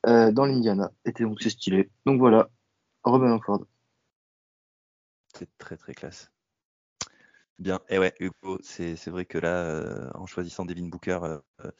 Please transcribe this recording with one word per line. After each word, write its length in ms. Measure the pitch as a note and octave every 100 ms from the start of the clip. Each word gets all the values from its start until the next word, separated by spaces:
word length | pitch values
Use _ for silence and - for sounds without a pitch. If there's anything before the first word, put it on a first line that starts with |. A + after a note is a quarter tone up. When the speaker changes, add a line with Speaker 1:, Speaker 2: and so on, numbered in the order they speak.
| -
Speaker 1:
euh, 240 | A#2 A2+
dans 140 | A2+
l'Indiana. 480 | C#3 C3 A2+ G2 G2 _ -
Et 60 |
donc, 280 | - A2+ G#2+
c'est 80 | A2+
stylé. 400 | - - - F#3+ _
Donc 140 | - C3+
voilà, 320 | B2+ A2 - _ _ _ _ _
Robin 260 | B2+ B2+ B2+
Langford. 360 | A2+ G#2+ G2+ - _ _ _ _ _ _ _ _ _ _ _ _ _ _ _ _ -
Speaker 2:
C'est 100 | F2 _
très, 220 | - E2
très 160 | -
classe. 360 | D#2 D2 - - _ _ _ _ _ _ _ - _ _ _ _ _
Bien. 220 | F2+ F#2 -
Et 100 | G2
ouais, 140 | F#2 -
Hugo, 380 | F#2 - F#2+ F#2+
c'est, 320 | - - E2+ E2
c'est 140 | -
vrai 140 | F2+
que 140 | F2+ E2
là, 160 | E2
euh, 560 | F2 E2+ D#2 - - B1
en 140 | - F#2
choisissant 400 | - F2 - F2
Devin 220 | F2 F2
Booker, 320 | F2 - F2+
euh, 160 | E2 D#2 _ _
euh, 60 | -